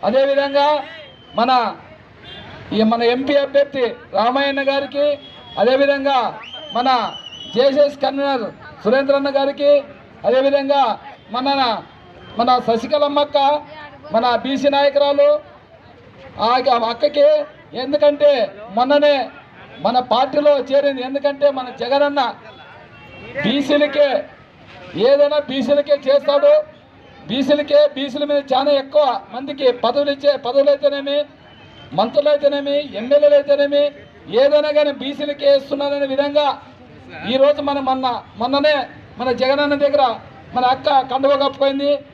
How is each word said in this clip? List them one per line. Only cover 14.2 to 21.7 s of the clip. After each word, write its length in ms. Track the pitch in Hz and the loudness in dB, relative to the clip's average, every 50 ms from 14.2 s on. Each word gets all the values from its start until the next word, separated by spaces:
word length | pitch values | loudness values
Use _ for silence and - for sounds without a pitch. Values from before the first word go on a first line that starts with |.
| 240 247 240 | 0 2 0
బీసీ 340 | 233 240 254 277 262 - 285 | 0 -2 -4 -4 0 0 2
నాయకురాలు, 680 | 285 277 285 285 277 285 285 285 285 285 285 294 294 302 - - - - - _ - - - - - - - - - - - - - - | 2 4 2 2 2 2 2 2 4 4 4 4 2 0 -2 -12 -20 -20 -20 _ -20 -20 -20 -20 -20 -20 -20 -20 -20 -20 -20 -20 -8 -4
ఆ 160 | 202 226 247 | -2 0 0
యొక్క 120 | 262 240 269 | 2 2 2
అక్కకి, 600 | 247 233 226 226 240 233 294 294 285 285 285 294 302 302 294 - - - - - 147 | 0 0 0 -4 -4 -2 -2 -2 2 4 4 4 4 2 -2 -6 -12 -20 -20 -16 -10
ఎందుకంటే 800 | 233 262 269 285 294 294 294 294 285 294 294 285 254 214 - - - 214 233 - | -10 -6 -2 0 4 4 4 2 4 2 2 4 2 0 -4 -6 -16 -18 -8 -2
మొన్ననే 540 | 220 247 262 285 294 294 294 294 269 240 - - - - - - - - - - - | -2 0 2 2 4 4 4 2 2 -2 -6 -10 -20 -20 -20 -20 -20 -20 -20 -20 -6
మన 200 | 151 202 247 254 | -4 -2 0 0
పార్టీలో 600 | 247 - 214 240 269 277 277 294 294 294 285 277 | 0 0 0 0 0 0 0 2 4 4 2 2
చేరింది. 420 | 247 269 269 285 277 285 277 262 | 0 0 0 0 2 0 -2 -2
ఎందుకంటే 500 | 247 262 269 277 269 285 277 277 285 285 | -8 -6 -8 -4 -4 -4 -2 0 0 0
మన 160 | 269 262 254 247 | 0 0 -10 -10